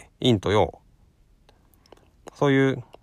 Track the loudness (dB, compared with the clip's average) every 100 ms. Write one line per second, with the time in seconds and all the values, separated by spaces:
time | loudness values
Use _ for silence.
0 | -20 _ 0 0 0 0 -2 -4 _ _
1 | _ _ _ _ _ _ _ _ _ -20
2 | _ _ -20 -4 0 2 0 -2 -10 -20